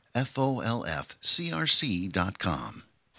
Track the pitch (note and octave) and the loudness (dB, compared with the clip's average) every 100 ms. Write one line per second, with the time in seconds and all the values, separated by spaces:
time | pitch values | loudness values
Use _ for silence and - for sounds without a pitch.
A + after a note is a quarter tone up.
0 | _ A#2+ C3 - C3+ B2+ G#2+ A#2 - D2+ | _ -4 -2 0 0 0 -2 -2 -4 -6
1 | C2+ - - - E3+ D#3+ D#3+ - D3 F2+ | -8 -4 2 4 2 0 4 4 4 0
2 | F#2 F#2 F2+ - F#2+ D2+ - - - _ | 0 0 0 -2 -2 -2 -4 -12 -18 _
3 | _ | _